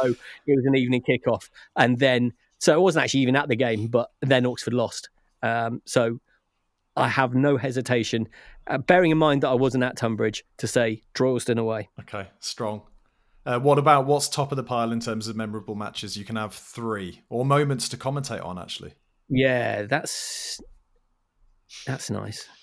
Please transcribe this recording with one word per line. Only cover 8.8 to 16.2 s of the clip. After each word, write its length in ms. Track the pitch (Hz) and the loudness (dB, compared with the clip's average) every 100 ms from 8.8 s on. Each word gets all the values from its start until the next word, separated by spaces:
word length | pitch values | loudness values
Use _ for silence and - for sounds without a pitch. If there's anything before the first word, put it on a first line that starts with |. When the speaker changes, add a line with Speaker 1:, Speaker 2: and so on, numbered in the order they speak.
| - 180 170 | 4 6 6
Speaker 1:
in 60 | 160 | 4
mind 240 | 156 143 | 4 4
that 80 | 135 | 2
I 40 | |
wasn't 300 | 127 131 127 | 2 2 2
at 120 | 127 - | -2 -2
Tunbridge, 460 | 117 110 110 - - - | -4 0 -2 -4 -14 -10
to 100 | - | -2
say 360 | 127 117 110 _ | 0 0 -2 _
Droylsden 440 | - 131 123 - 117 | -2 0 0 0 -2
away. 300 | 113 110 104 - | -2 -6 -10 -18
Speaker 2:
Okay, 260 | 107 104 95 _ | -14 -12 -12 _
strong. 420 | - - 110 104 - - _ _ _ _ 123 | -14 -8 -8 -8 -14 -20 _ _ _ _ -4
Uh, 120 | 123 | 0
what 200 | 139 143 | 4 4
about, 280 | 147 143 135 | 6 4 4
what's 220 | 147 - | 0 0
top 240 | - 139 | -2 -4
of 40 | 135 | -4
the 60 | |
pile 280 | 117 120 113 | -4 -2 -2
in 100 | 117 | -4
terms 280 | 120 113 110 | -4 -6 -6
of 80 | 110 | -8
memorable 380 | 107 107 98 | -8 -8 -10
matches? 420 | 104 107 - 104 | -10 -10 -10 -10
You 80 | 101 | -10